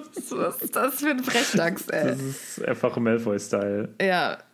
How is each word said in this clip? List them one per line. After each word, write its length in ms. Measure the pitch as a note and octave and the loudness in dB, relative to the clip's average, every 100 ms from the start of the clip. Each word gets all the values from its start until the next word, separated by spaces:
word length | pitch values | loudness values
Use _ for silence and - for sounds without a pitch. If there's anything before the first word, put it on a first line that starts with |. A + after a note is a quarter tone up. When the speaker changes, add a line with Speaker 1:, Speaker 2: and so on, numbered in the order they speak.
| - - - | -2 -12 -6
Speaker 1:
was 300 | - E3+ - | -2 -2 -2
ist 140 | - - | -4 0
das 200 | B3 C#4 | 0 0
für 160 | D4 | 0
ein 120 | C4 | 0
Frechdachs, 640 | B3+ A#3+ C#4 F#3+ E3+ - - | 2 2 2 2 2 0 -2
ey. 220 | E3 D3 | 0 0
Speaker 2:
Das 80 | C3 | 0
ist 460 | C3+ C#3 - - - | -4 -6 -10 -4 -2
einfach 320 | A#2 B2+ A#2 | 0 0 2
Malfoy-Style. 920 | A#2 A#2 A2+ G2+ - G2+ G2+ G2+ A2 - | 2 4 2 -2 0 0 0 0 -2 0
Speaker 1:
Ja, 380 | F#3+ F3+ C3 - - | 2 2 2 -2 -10